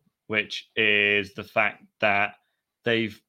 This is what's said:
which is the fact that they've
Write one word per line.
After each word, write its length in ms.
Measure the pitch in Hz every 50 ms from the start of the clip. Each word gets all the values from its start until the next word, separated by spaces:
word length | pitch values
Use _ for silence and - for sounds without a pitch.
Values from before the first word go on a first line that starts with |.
| _ _ _ _ _
which 420 | - 110 107 98 - - - - _ -
is 580 | 113 110 107 104 104 104 104 104 104 95 98 -
the 100 | 110 98
fact 400 | - - 113 107 101 - - - _ _ -
that 340 | 110 107 101 101 104 - - _ _ _ _ _ _ _ _ _ -
they've 360 | 117 117 113 113 101 98 - _